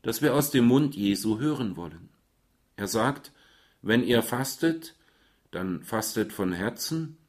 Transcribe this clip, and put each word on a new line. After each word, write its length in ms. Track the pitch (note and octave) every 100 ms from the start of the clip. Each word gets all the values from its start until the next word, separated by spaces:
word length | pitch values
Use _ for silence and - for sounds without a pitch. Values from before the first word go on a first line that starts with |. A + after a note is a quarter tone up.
das 220 | C3+ A#2+
wir 120 | D3
aus 160 | C3 D3
dem 160 | C3+ A#2+
Mund 300 | B2+ D3 A#2
Jesu 420 | G2+ G2 G#2+ A2
hören 380 | D3 D3 A#2 E2+
wollen. 320 | E2+ E2 - _ _ _ _ _ _ -
Er 120 | G2+
sagt, 440 | A2 A#2 C#3 - _ _ _ _ _
„Wenn 200 | - A2+
ihr 200 | A#2 A#2+
fastet, 760 | A2+ A#2+ C3 - E3 E3 - _ _ _ _ _ _
dann 320 | E2+ F#2 F2+
fastet 500 | - A2+ A2 - G#2
von 200 | - F#2
Herzen 680 | F2 G2+ - - D#3+ D#3+ -